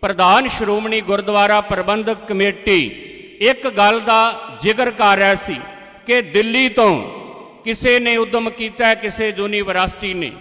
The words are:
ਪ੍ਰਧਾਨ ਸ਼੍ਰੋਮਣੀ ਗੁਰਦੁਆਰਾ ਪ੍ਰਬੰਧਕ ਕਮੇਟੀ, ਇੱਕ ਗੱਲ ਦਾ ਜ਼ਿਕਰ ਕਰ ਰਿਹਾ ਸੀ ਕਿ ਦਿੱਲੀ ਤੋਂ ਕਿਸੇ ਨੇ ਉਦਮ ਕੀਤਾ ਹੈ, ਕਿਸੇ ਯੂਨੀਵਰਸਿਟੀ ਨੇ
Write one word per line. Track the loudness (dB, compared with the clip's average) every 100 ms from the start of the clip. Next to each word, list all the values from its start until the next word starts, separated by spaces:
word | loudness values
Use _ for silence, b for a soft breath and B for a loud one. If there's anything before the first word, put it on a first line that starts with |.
ਪ੍ਰਧਾਨ | -4 2 4 6 2
ਸ਼੍ਰੋਮਣੀ | -4 -2 -2 -2 -4
ਗੁਰਦੁਆਰਾ | -2 -2 0 2 4 2
ਪ੍ਰਬੰਧਕ | 0 -4 -2 -2 -2 -4 -4
ਕਮੇਟੀ, | 0 0 0 0 2 0 -6 -18 -20 -20 -2
ਇੱਕ | 0 0 -2
ਗੱਲ | 2 4 4
ਦਾ | 2 2 2 0 -12 -6
ਜ਼ਿਕਰ | -2 0 0
ਕਰ | 2 2 4
ਰਿਹਾ | 4
ਸੀ | 2 -2 -10 -10 -18 -20 -20 -2
ਕਿ | 0
ਦਿੱਲੀ | 2 0 2 2 0
ਤੋਂ | 4 4 4 -2 -12 -16 -18 -20 -14
ਕਿਸੇ | -8 -2 2 2
ਨੇ | 2 0
ਉਦਮ | 0 -2 -4
ਕੀਤਾ | -6 -10 0 0
ਹੈ, |
ਕਿਸੇ | 2 -2 -4 -4 -2
ਯੂਨੀਵਰਸਿਟੀ | -4 -2 -2 0 -2 -2 -8
ਨੇ | -6 -6 -10